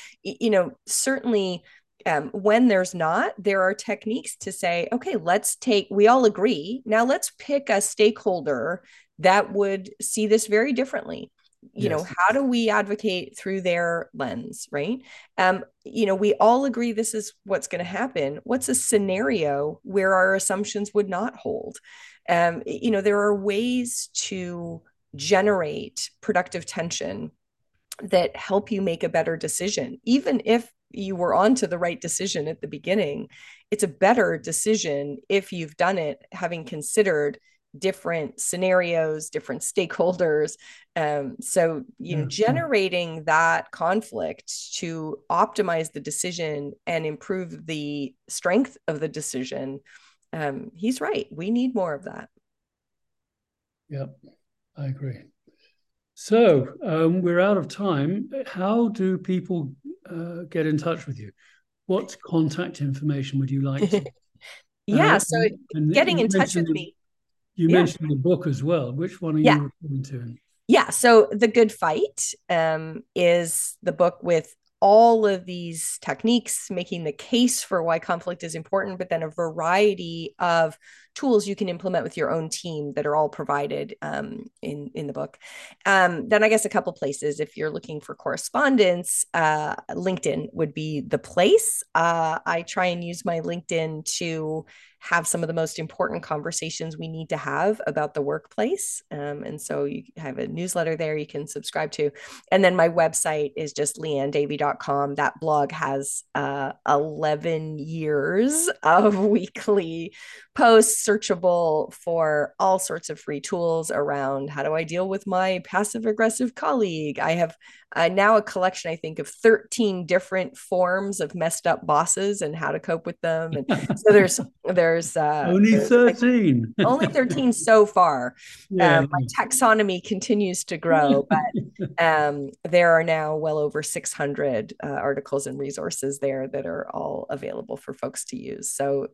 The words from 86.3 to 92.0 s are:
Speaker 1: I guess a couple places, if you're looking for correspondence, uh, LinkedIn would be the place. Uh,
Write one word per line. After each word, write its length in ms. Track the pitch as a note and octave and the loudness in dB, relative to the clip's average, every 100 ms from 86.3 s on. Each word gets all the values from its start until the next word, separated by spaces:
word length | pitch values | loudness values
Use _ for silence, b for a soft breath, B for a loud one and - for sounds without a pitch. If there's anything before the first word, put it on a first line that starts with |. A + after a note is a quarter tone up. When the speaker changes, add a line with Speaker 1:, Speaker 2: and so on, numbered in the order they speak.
| G#3+ | 4
Speaker 1:
I 60 | G#3+ | 6
guess 160 | A3 G#3 | 4 2
a 40 | |
couple 220 | G3+ F3+ | -2 -2
places, 480 | - C#3+ C#3 D3 D3 | -6 -6 -4 -6 -4
if 160 | D3+ - | -8 -6
you're 140 | D#3 | -6
looking 320 | C3+ - D3+ | -6 -10 -12
for 140 | - C#3+ | -12 -10
correspondence, 1080 | - B2+ - - C#4+ C4 F#3 F3 F3 - - | -6 -6 -4 0 2 6 4 2 -2 -4 -2
uh, 420 | E3+ D#3 D3+ D3+ - - | 0 2 2 -2 -6 -8
LinkedIn 560 | - F#3 F#3 D#3 D3 D#3 | -6 -4 -2 -2 -4 -6
would 200 | E3+ D#3 | -4 -6
be 280 | D#3 D#3 D3 | -4 -6 -6
the 180 | - C#3+ | -4 -4
place. 640 | - - G3 G#4+ - - - | -2 0 4 4 2 -4 -2
Uh, 460 | D#3+ | 0